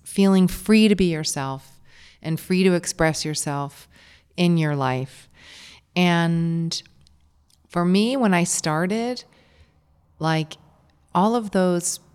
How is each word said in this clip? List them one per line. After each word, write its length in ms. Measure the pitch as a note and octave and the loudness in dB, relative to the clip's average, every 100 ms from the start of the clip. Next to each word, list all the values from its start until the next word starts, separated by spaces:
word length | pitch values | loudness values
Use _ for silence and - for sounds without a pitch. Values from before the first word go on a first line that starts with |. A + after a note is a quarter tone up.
feeling 440 | - - G3 F#3+ F#3 | -8 2 4 4 2
free 400 | - - A3 G#3+ | 0 2 4 4
to 80 | G3 | 2
be 100 | F3+ | 0
yourself 760 | D#3 D#3 D3+ C3+ C3+ - - - - - _ | -2 -6 -6 -8 -8 -14 -20 -20 -20 -20 _
and 180 | - D#3+ | -8 -8
free 240 | - F#3 | -2 2
to 100 | F#3+ | 2
express 520 | F3 - - D#3+ D3+ D#3 | 2 -2 -2 -2 -2 -6
yourself 600 | D3+ - C#3+ C#3+ - - _ - - _ - | -6 -6 -6 -8 -12 -20 _ -20 -20 _ 0
in 200 | F3 E3+ | 2 2
your 160 | D#3 C#3+ | 0 0
life. 520 | C3 B2+ C3 - - _ - - - - _ F3 | -2 -2 -6 -14 -20 _ -20 -20 -20 -20 _ 0
And 880 | F3 E3+ E3 E3 E3 E3 E3 - - _ _ _ _ _ _ _ _ | 2 2 0 0 -2 -2 -4 -8 -12 _ _ _ _ _ _ _ _
for 160 | F3 | -2
me, 320 | F3 F#3+ A3+ C4+ | 2 2 2 0
when 200 | A3 F3 | 2 2
I 80 | |
started, 800 | F3 - E3 D#3 F3+ A3 A#3+ B3 - _ _ _ _ _ _ _ _ - | 0 -2 -2 -2 -2 -4 -4 -8 -12 _ _ _ _ _ _ _ _ -8
like, 380 | D#3+ D#3+ D3+ - _ _ _ _ _ F3 | -2 -2 -4 -10 _ _ _ _ _ 0
all 200 | G#3 A#3+ | 0 0
of 160 | G#3+ | -2
those 480 | F#3+ F#3 F3 - - _ | 0 0 0 -4 -8 _